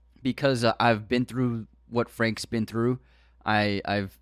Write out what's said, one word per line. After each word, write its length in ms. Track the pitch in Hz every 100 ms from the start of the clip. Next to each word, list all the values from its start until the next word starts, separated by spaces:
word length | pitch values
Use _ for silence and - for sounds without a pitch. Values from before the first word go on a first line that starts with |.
| _ _
because, 400 | 131 117 139 123
uh, 100 | 117 -
I've 280 | 120 110 107
been 180 | 123 127
through 420 | 120 123 117 107 _ -
what 200 | 117 113
Frank's 360 | - 113 107 -
been 200 | 117 107
through. 340 | 113 120 127 _ _ _ _ -
I, 360 | 107 104 101 -
I've, 320 | 104 95 -